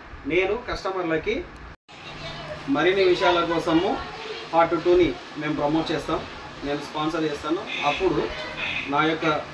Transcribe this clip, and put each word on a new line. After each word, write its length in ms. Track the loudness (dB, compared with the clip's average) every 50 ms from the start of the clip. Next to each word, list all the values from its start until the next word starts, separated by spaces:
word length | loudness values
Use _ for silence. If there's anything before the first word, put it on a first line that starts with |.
| -12 -16 -16 -10 -4 0
నేను 220 | 2 2 2 2 0 -2 -4 -6
కస్టమర్లకి 640 | -8 -4 -4 -4 -4 -2 0 0 0 0 0 0 -2 -2 -4 -8 -14 -16 -16 -18 -18 _ _ _ -20 -18 -16 -16 -14 -12 -12 -10 -10 -10 -10 -12 -12 -10 -2 0 2
మరిన్ని 280 | 4 4 4 6 6 6 6
విషయాల 280 | 6 6 6 4 4 4 4 2
కోసము 360 | 0 0 2 4 4 4 4 2 0 -2 -4 -8 -10 -10 -10 -10 -10 -10 -8 0
పార్ట్ 240 | 4 4 4 4 4 0 4
టూని 240 | 6 6 6 6 4 2 -4 -10 -12 -10 -6
మేము 140 | -4 -2 -2 0
ప్రమోట్ 300 | 0 2 2 2 0 0
చేస్తాం, 280 | -2 -4 -2 -2 -2 -2 -4 -8 -12 -14 -14 -14 -14 -8 -4
నేను 140 | -4 -4 -4 -6 -8
స్పాన్సర్ 380 | -6 -4 -2 -2 0 0 -2 -2
చేస్తాను. 320 | -2 -4 -2 -2 -2 -2 -2 -6 -6 -2 0 0
అప్పుడు 320 | 0 2 2 2 2 2 0 -2 -4 -6 -8 -10 -8 -6 -6 -4 -4 -6 -4 -2
నా 80 | 0 2 2 2
యొక్క 160 | 2 2 2 0 0 0 -2 -6